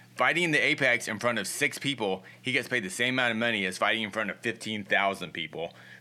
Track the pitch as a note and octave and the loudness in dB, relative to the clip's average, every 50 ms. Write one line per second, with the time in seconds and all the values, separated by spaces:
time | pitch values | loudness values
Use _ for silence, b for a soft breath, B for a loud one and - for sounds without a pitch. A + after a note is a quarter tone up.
0 | B B B - B2 C3 D3+ E3 F3+ E3+ D3+ C#3 A2 C#3 D3+ D3 C#3+ C3 A#2+ A#2+ | B B B 2 2 2 4 2 2 2 2 4 4 2 2 4 4 4 4 2
1 | - - A2 G2+ A2+ A#2+ A#2 A2 G2 - - - C#3+ C#3+ - - - C#3 C#3 A#2+ | 0 -2 -4 -2 0 0 0 0 -2 -4 -2 -2 -2 -2 -2 -2 -4 -4 -2 0
2 | A2+ G2 F#2+ F#2 - B B B B C3 B2+ C#3+ A#2+ - B2+ B2 G2+ F#2+ - - | 0 0 0 -2 -4 B B B B -2 -2 -2 0 0 -2 -2 -2 -2 -2 -2
3 | A#2+ B2+ B2+ C3 B2+ A#2+ A2+ A2 A#2 A#2 A2+ G#2 G2 F#2 F#2 - A2 G#2 A2 A2+ | 0 0 2 2 2 2 2 2 0 0 0 0 0 -2 -2 0 2 2 2 2
4 | A2 G#2 G2 A2 G#2+ G2 E2+ - - A#2+ A2 A2+ - A2 A2 G#2+ G2+ G2 G#2 F#2+ | 0 -4 -2 -4 -4 -4 -4 -6 -4 -4 -4 -4 -6 -6 -6 -6 -2 2 2 4
5 | G2+ G2 G2 F2+ F2+ E2 D#2 F#2 E2 D#2 D#2 D2+ E2 E2 - B B B B B | 4 2 0 -2 -6 -8 -8 -8 -8 -8 -6 -6 -6 -8 -8 B B B B B